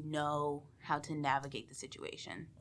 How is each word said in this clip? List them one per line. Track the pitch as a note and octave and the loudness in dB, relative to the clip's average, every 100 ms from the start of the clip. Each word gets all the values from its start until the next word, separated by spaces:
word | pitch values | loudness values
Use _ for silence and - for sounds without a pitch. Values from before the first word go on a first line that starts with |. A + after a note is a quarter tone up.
know | D3+ D#3 D3 D3 D3 D3 - - | 0 2 4 4 2 0 -6 -12
how | - D3 | 0 0
to | D3 | 2
navigate | D3+ C#3 C#3 C#3 B2+ B2+ | 0 4 4 2 -6 -8
the | |
situation. | C3+ - - - - - F2 E3 - | -10 -10 -8 -8 -6 -8 -8 -10 -4